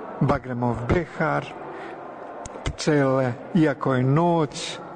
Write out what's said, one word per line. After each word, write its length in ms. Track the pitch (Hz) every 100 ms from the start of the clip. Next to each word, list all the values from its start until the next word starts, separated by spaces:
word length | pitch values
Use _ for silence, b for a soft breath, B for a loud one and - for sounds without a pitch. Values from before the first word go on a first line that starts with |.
| - -
bagremov 560 | 139 143 127 120 120 113 120
behar, 560 | 180 165 - 156 143 - - - B B B - - - - - -
pčele, 680 | - - - 147 135 131 127 120 -
iako 400 | 180 156 131 135
je 80 | 131
noć 760 | 127 147 175 170 151 - - - -